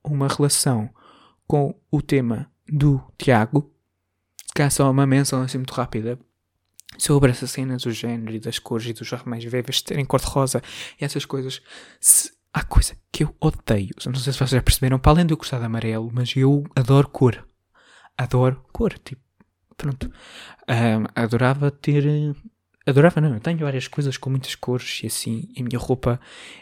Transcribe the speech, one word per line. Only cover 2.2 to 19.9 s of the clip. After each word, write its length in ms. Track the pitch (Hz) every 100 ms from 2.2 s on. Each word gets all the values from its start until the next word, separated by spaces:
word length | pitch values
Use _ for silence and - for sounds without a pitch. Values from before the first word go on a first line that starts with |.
| 120 110 - _ -
do 340 | 147 147 135 - -
Tiago, 560 | - 117 110 147 - _ _ _ _ _ _ _ -
cá 160 | - 143
só 180 | - 139
uma 180 | 135 139
menção 360 | 135 139 131
assim 160 | 127 131
muito 140 | 131
rápida, 440 | - 127 110 113 123 _ _ _ _ _ _ - -
sobre 340 | - 143 135
essa 160 | 120 123
cena 300 | - 131 127
do 140 | 123
género 460 | 110 120 117 113 110
e 20 |
das 200 | 113 -
cores 280 | - 113 120
e 60 |
dos 180 | 113 117 123
mais 180 | 123 117
velhos 400 | 117 123 120 135
terem 220 | - 151
cor-de-rosa 580 | 135 135 - 143 135 - - - - -
e 40 |
essas 200 | 143 143
coisas. 360 | - 135 131 131 _ - - -
Se, 300 | - - - _ _
há 120 | -
coisa 320 | - - - - _
que 120 | -
eu 100 | 151 -
odeio, 540 | 156 - - 110 95 - -
não 80 |
sei 180 | 131 127
se 60 | 127
vocês 120 | 127
já 120 | 127
perceberam, 360 | - - 131 131
para 140 | 139
além 140 | 156 170
de 60 |
eu 40 | 156
gostar 220 | - 127
de 60 |
amarelo, 460 | 113 113 113 110 113
mas 220 | 120 123 131
eu 280 | 135 143 147
adoro 340 | - 120 139 143
cor. 380 | - 127 - - _ _ _ _ - - -
Adoro 480 | 127 127 127 131 -
cor, 260 | - 220 -
tipo, 240 | - - _ _ _ _ _ -
pronto. 340 | 151